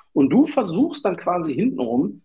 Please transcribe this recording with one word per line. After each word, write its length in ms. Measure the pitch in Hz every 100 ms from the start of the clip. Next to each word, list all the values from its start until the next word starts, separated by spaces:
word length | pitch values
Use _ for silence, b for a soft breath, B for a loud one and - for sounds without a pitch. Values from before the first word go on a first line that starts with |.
| B
und 180 | - 135
du 160 | 180 311
versuchst 580 | - 208 165 311 -
dann 120 | 208 170
quasi 380 | - 180 160
hintenrum 680 | 131 233 - 117 120 185 -